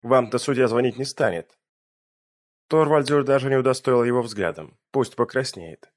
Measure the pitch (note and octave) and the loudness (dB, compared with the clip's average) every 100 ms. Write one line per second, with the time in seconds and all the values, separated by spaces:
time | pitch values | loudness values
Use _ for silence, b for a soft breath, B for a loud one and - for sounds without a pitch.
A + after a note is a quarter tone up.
0 | A#2+ C3 A#2 A#2+ - B2+ B2+ A#2 B2 A2+ | 4 2 2 -4 -2 0 2 2 0 -2
1 | C3+ - B2+ E2+ - _ _ _ _ _ | -10 -2 -2 -2 -10 _ _ _ _ _
2 | _ _ _ _ _ _ _ D#3 D#3 D3+ | _ _ _ _ _ _ _ 2 4 2
3 | C3+ D3 C#3 C#3 C3 C3+ C3 B2+ - B2 | 2 0 2 0 2 0 2 0 2 2
4 | A#2+ B2 A#2 G#2 F2+ E2 D#2 _ _ C3+ | 2 0 -2 -4 -4 -6 -16 _ _ -4
5 | A#2+ - A#2+ C3 B2+ - E2 D#2 _ | -4 -2 -2 -2 -6 -10 -16 -18 _